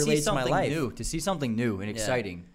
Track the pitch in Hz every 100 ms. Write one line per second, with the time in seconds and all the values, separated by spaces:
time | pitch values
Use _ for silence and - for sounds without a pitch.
0 | 147 151 147 135 127 143 143 156 127 -
1 | 113 160 - 175 131 110 120 95 104 110
2 | 107 127 101 87 87